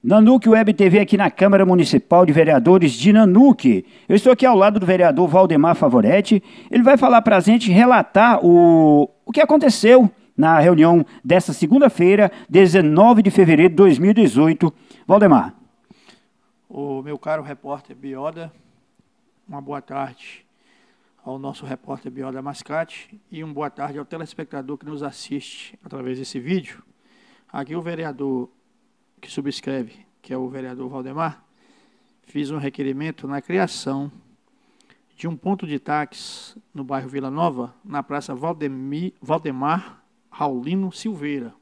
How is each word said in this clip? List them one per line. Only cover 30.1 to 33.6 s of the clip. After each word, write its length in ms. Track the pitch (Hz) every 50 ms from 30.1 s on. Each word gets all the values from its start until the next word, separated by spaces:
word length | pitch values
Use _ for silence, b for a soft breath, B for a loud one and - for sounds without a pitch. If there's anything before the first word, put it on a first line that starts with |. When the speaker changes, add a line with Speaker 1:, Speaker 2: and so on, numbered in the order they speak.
| _ _
Speaker 2:
que 120 | _ _
é 40 | 131
o 100 | 131 127
vereador 420 | 127 131 135 131 127 127 127 131 127
Valdemar, 520 | 139 135 127 131 135 156 165 165 - _ _ _ _ _ _ _ _ _ _ _ _ _ _ _ _ _ _
fiz 240 | _ _ 147 147 135
um 80 | 156 151
requerimento 680 | 139 139 - - 139 135 131 135 151 160 - - -
na 140 | 135 139 143
criação 720 | _ - 175 190